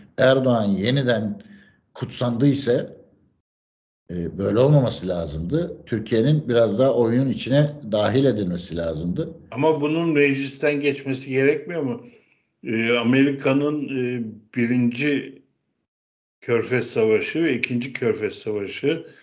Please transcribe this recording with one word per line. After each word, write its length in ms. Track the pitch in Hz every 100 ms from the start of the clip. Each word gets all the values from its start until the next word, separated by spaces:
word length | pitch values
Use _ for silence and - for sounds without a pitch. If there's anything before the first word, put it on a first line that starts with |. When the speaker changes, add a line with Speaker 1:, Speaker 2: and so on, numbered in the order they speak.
| - -
Speaker 1:
Erdoğan 480 | 127 135 127 117 101
yeniden 720 | 95 104 139 123 113 107 104 - - - _ _ -
kutsandı 520 | - - 123 117 143
ise, 500 | 135 113 127 - - _ _ _ _ _ _ _ _ _ _ -
e, 280 | 87 85 -
böyle 220 | 98 104
olmaması 480 | 135 151 120 - 90
lazımdı. 720 | 87 80 78 85 147 175 - -
Türkiye'nin 640 | 113 110 113 127 151 123
biraz 300 | 117 113 101
daha 140 | 135
oyunun 360 | 120 117 123 135
içine 460 | 107 113 139 147 - 110
dahil 340 | 107 101 120 139
edilmesi 520 | 110 92 87 - 82
lazımdı. 560 | 82 78 87 92 160 - -
Speaker 2:
Ama 300 | 123 156 156
bunun 280 | 147 160 170
meclisten 720 | 147 143 135 139 - 151 147
geçmesi 480 | 143 135 135 131 -
gerekmiyor 520 | 131 135 147 - 170
mu? 200 | 139 117 - - _ _ _ _
E, 280 | - 113 113
Amerika'nın, 920 | 120 117 131 143 139 139 135 147 151
e, 400 | 135 135 123 123 110 101 - 127
birinci 840 | 117 123 120 120 147 139 - - _ _ _ _ _ _ _ _ _ _
Körfez 440 | - 117 - 127 -
Savaşı 580 | 117 110 107 - 156
ve 140 | 165 123
ikinci 360 | - 120 131
Körfez 400 | - 120 104 104
Savaşı, 720 | - 117 104 98 - 139 160 - -